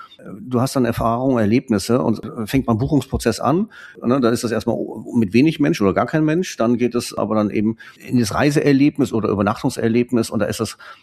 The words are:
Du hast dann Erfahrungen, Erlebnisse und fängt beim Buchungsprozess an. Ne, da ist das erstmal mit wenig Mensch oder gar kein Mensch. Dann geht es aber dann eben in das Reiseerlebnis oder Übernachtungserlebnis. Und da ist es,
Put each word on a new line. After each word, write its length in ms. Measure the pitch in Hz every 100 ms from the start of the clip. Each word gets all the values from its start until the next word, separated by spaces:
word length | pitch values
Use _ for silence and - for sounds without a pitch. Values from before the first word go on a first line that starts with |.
| - - - 101
Du 200 | 120 123
hast 140 | 131
dann 100 | 139
Erfahrungen, 540 | 117 113 120 117 135 123
Erlebnisse 640 | 101 123 - 104 - 120
und 180 | 98 104 - 120 107
fängt 160 | 135 120
beim 120 | 110
Buchungsprozess 600 | 135 143 - 117 117 -
an. 320 | 117 170 220 - - -
Ne, 180 | 117 135
da 100 | 117
ist 120 | 120
das 80 | 113
erstmal 260 | 110 117 - - 110 -
mit 180 | 120 104
wenig 280 | 113 156 160
Mensch 200 | 143 165
oder 140 | 98
gar 120 | 92 123
kein 180 | 160
Mensch. 320 | 156 160 190 -
Dann 200 | 117 120
geht 200 | 120 120
es 200 | - -
aber 200 | 104 107
dann 140 | 107
eben 260 | - 107 110 - -
in 220 | - 123
das 160 | 113
Reiseerlebnis 800 | 90 143 147 143 135 147 147 120
oder 160 | 110 107
Übernachtungserlebnis. 1040 | 101 104 113 139 - 113 117 123 120 107
Und 100 | 113
da 60 | 104
ist 120 | -
es, 200 | 110 - - -